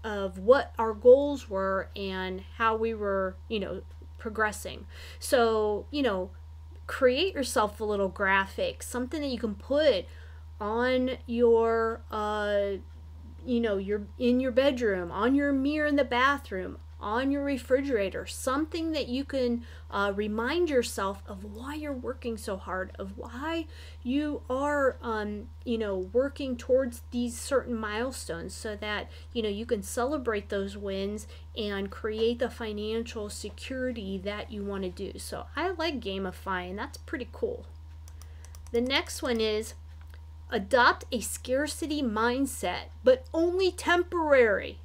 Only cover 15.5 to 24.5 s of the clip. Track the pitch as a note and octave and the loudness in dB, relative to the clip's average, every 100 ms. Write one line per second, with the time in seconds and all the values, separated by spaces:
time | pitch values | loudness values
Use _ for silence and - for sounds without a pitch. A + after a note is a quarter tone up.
15.5 | C#4 C4+ D4+ D4 C#4+ C4+ A#3+ C4 C#4+ - | 2 2 2 2 4 4 4 4 2 -2
16.5 | F#3+ F3+ - - - G#3 A3+ C#4 C#4+ C#4 | -6 -6 -10 -14 -10 -2 0 2 0 0
17.5 | C4+ - C4 C#4 A3+ G3 F3 F3+ - - | -2 2 2 4 0 0 -4 -8 -4 -2
18.5 | C4+ D#4 E4+ E4 D#4 A#3+ B3 C#4 C4+ B3 | 0 0 -2 -2 -2 -2 -4 -2 0 0
19.5 | A#3 - - - G3+ G3+ G3 G#3+ G#3+ A#3+ | 0 -4 -16 -6 0 0 0 -2 0 0
20.5 | E4+ E4+ C4 - - G3 G3+ - G3 G#3 | 0 4 2 2 -2 -4 -4 -10 -12 -12
21.5 | G#3 C4 D4+ D4 C4 A#3 B3+ B3 A3 A3 | -10 -8 -8 -6 -6 -6 -6 -6 -6 -6
22.5 | F#3+ F#3+ F#3 F#3 - G3 G3 - A#3+ D4+ | -6 -4 -4 -4 -8 -10 -10 -12 -6 -4
23.5 | E4 D#4+ - - - A#3+ C#4 D4+ C#4+ - | -4 -4 -12 -16 -8 0 0 0 -4 -4